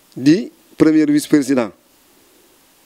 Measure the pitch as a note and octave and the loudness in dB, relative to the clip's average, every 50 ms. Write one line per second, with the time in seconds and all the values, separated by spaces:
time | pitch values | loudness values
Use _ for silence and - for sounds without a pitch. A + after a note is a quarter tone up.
0 | _ _ _ A2+ B2+ C#3+ E3 G#3 B3 - - _ _ _ _ - D3+ D#3 D#3 D#3 | _ _ _ -2 0 2 2 2 -2 -6 -14 _ _ _ _ -2 0 2 2 2
1 | D3+ D3 D3 D3 C3+ - D#3 D3+ C3+ A#2+ C#3 B2+ A#2 G2 - _ _ _ _ _ | 0 0 0 -2 0 0 0 0 0 0 -2 -2 -2 -4 -8 _ _ _ _ _
2 | _ _ _ _ _ _ _ _ _ _ _ _ _ _ _ _ _ | _ _ _ _ _ _ _ _ _ _ _ _ _ _ _ _ _